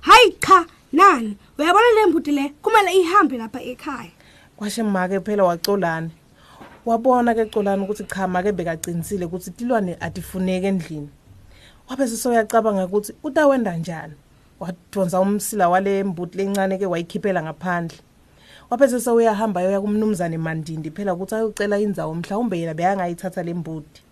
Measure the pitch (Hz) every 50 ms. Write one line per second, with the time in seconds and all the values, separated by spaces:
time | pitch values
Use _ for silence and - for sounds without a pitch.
0 | - 285 381 466 494 381 - - - - 381 370 330 - - _ _ _ - 302
1 | 370 - 339 254 226 214 208 - _ _ _ - 302 330 359 403 453 480 453 440
2 | 427 381 294 330 - 294 294 285 277 285 285 _ - 440 440 440 403 359 349 381
3 | 359 330 349 415 381 262 254 240 226 220 226 262 - - 254 226 - 311 277 240
4 | - 170 _ _ _ - _ - - _ _ - 208 208 202 233 226 214 196 190
5 | 180 180 196 196 175 214 208 202 190 180 170 170 - - 202 208 180 170 165 165
6 | 160 165 160 _ _ _ _ _ _ - - - - - - - _ 233 226 233
7 | 233 262 247 247 240 233 226 220 226 214 - 220 202 196 196 196 196 190 208 -
8 | 202 - - 190 190 185 180 180 180 208 208 180 175 165 165 160 - - 170 170
9 | 160 - 202 190 180 165 175 185 - - 175 - 240 240 254 226 202 180 165 -
10 | 170 170 160 180 165 - - 185 185 185 185 185 185 196 196 185 160 - 160 151
11 | 143 147 - _ _ _ - - - - - - - - - _ _ - 262 254
12 | 277 233 226 226 - 254 240 233 220 220 - 226 220 220 208 196 185 180 190 208
13 | 208 - - - - 311 262 320 302 285 269 262 233 202 175 165 165 175 165 160
14 | 147 160 151 - _ _ _ _ _ _ _ _ 185 165 180 - _ _ - 202
15 | 190 175 175 185 190 196 208 208 - - - 208 185 170 175 185 196 196 196 196
16 | 196 202 180 165 180 175 175 185 196 196 196 196 190 190 190 185 202 190 175 165
17 | 170 170 - 190 - 202 185 175 156 160 156 - - 185 180 175 170 165 - -
18 | _ _ _ _ _ _ _ _ _ - - - - _ 247 226 277 254 240 247
19 | - 247 233 233 233 226 208 196 220 220 196 175 180 185 196 196 196 208 208 214
20 | 220 214 214 165 180 165 165 165 160 160 160 160 156 156 165 160 151 156 156 -
21 | 202 202 180 170 190 190 220 220 226 220 214 - 208 208 208 202 214 208 196 180
22 | 160 156 160 170 175 - 202 208 240 233 190 170 165 165 160 156 170 185 202 196
23 | 180 175 175 170 - 185 175 190 170 170 170 175 160 165 160 156 147 - _ -
24 | _ _